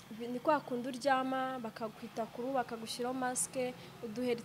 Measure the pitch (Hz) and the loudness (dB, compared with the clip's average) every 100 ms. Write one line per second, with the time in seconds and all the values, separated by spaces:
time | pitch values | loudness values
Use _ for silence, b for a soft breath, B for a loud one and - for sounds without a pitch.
0 | - 220 240 247 311 294 - 247 247 247 | -10 -6 -4 0 4 4 4 -2 -2 0
1 | 277 262 262 262 262 262 220 - 226 - | 4 4 4 2 0 -2 -4 -4 -6 -6
2 | 233 - 220 - 247 269 240 226 226 - | -8 -4 -4 -2 0 2 0 -2 -4 -2
3 | 240 262 254 254 - 262 254 247 B B | 0 0 0 0 0 0 -2 -2 B B
4 | 233 214 247 233 | -6 0 2 2